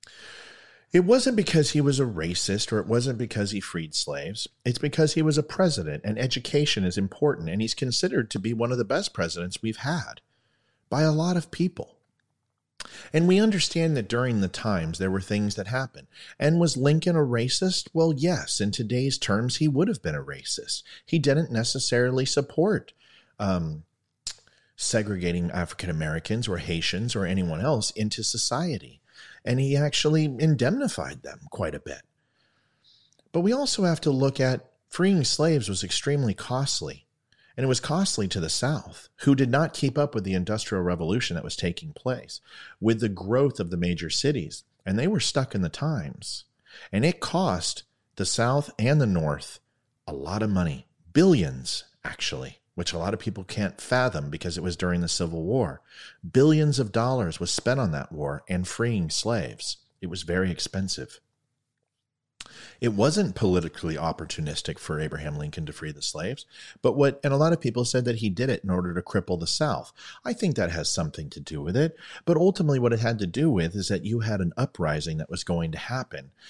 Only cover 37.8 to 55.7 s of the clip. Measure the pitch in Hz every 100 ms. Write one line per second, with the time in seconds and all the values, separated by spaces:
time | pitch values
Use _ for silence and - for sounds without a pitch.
37.8 | - 156 196 - 98 98 80 - 123 147
38.8 | - - - - 135 135 127 135 165 -
39.8 | 139 135 147 113 95 95 90 107 - 98
40.8 | 90 85 82 104 - 85 - - 87 -
41.8 | 156 - 127 123 - - _ - - -
42.8 | 107 113 113 92 92 123 139 - 87 87
43.8 | 87 82 82 - 135 139 76 - _ _
44.8 | - 101 165 196 - 139 131 104 87 -
45.8 | 151 147 71 - - - - _ _ -
46.8 | - 98 151 175 - 170 175 90 - -
47.8 | - _ _ - 95 - 117 139 - -
48.8 | 117 151 117 87 78 73 - - _ _
49.8 | _ _ - 69 73 101 107 95 85 67
50.8 | - _ - 147 190 143 76 65 62 -
51.8 | - _ - - - 67 65 - _ -
52.8 | 87 85 87 107 - 98 92 - 98 -
53.8 | - 127 127 76 71 80 90 85 90 82
54.8 | 90 87 85 - 85 82 82 127 82